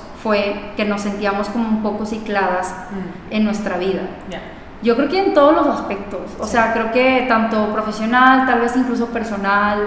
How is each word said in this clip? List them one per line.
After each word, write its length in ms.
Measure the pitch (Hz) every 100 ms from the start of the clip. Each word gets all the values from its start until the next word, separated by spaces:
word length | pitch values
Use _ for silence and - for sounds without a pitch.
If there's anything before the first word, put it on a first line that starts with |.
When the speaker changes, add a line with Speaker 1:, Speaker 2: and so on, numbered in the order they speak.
| - -
Speaker 1:
fue 480 | 220 208 202 202 - -
que 80 |
nos 180 | 208 202
sentíamos 460 | 208 196 208 202 208
como 200 | 240 226
un 120 | 214
poco 220 | 214 214 220
cicladas 680 | 220 - 202 185 180 180 - -
Speaker 2:
Mm. 420 | 196 180 - - 220
Speaker 1:
en 80 | 214
nuestra 320 | 202 190 180
vida. 240 | 190 170 - - 190
Speaker 2:
Ya. 120 | 175 - - - -
Speaker 1:
Yo 140 | 220 233
creo 140 | 294
que 100 | 381
en 100 | 392 302
todos 180 | 285 339
los 120 | 294
aspectos, 540 | 220 - 202 - 190 - -
o 60 | 214
Speaker 2:
Sí. 60 |
Speaker 1:
sea, 200 | 240 220
creo 180 | 226 220
que 340 | 247 262 262 247
tanto 380 | 226 214 214 208
profesional, 760 | 220 214 208 220 247 262 262 262
tal 120 | 240
vez 160 | 233 262
incluso 320 | 233 226 233
personal, 720 | 240 208 202 196 202 208 208